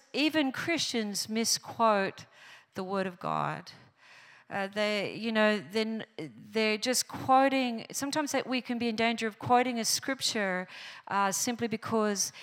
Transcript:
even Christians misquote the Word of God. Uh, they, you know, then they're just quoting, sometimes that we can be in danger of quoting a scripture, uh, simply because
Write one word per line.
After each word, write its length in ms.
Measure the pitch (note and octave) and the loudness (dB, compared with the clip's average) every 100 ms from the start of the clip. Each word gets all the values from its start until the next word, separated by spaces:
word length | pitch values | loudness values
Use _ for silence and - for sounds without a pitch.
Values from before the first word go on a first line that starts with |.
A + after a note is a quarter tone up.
| - | -4
even 380 | A#3+ D4+ D#4 C4+ | 0 2 2 0
Christians 760 | - - E4 - A#3 G#3+ G3 - | -2 -2 0 0 -2 -2 -4 -4
misquote 1000 | A3 A3+ - - - A3+ G#3 F#3+ - - - - - _ - | -2 0 0 -2 2 4 4 2 -4 -16 -20 -20 -20 _ -10
the 80 | |
Word 240 | F#3 G3 F#3+ | -4 -2 -2
of 120 | F3+ | -4
God. 520 | D#3 D#3 D3 D3+ - - - _ - - - - - | -4 -2 -2 -4 -12 -20 -20 _ -20 -20 -20 -20 -10
Uh, 200 | G3+ G3 | -6 -4
they, 480 | G3+ G#3 G#3 D#3+ A#2 | -2 0 0 -4 -4
you 160 | A3+ | -2
know, 280 | A3 G#3+ G#3+ D3 | 4 4 4 0
then 340 | G#3 A3 A3 - - D#3 G#3+ G#3 | -2 -2 -4 -8 -10 -12 -12 -6
they're 260 | G#3+ A3 G#3+ | 0 0 0
just 300 | A3+ A#3+ - | 0 0 -2
quoting, 800 | - - C4 C4+ C4+ B3+ A3+ - | -4 4 6 6 4 0 -2 -8
sometimes 400 | - C#4 D4 C#4+ | -6 -2 -2 0
that 140 | C4+ - | -2 0
we 160 | B3+ | -2
can 160 | - A#3+ | -2 -2
be 100 | A#3 | 0
in 80 | A3 | 2
danger 300 | A3+ A3+ A3+ | 0 0 -4
of 140 | G3+ | -4
quoting 400 | - B3 B3+ A#3 | 4 4 4 0
a 60 | G#3+ | 0
scripture, 800 | - - C4 - A3+ G3 F#3 F#3 - - - - | -2 -2 -2 -2 0 0 -2 -4 -12 -16 -16 -4
uh, 240 | G3 G3 | 0 2
simply 360 | F#3+ - A#3 A#3 | 2 -2 -2 -2
because 640 | A3 - A3+ G#3 G3 - - | -4 0 2 2 0 -2 -6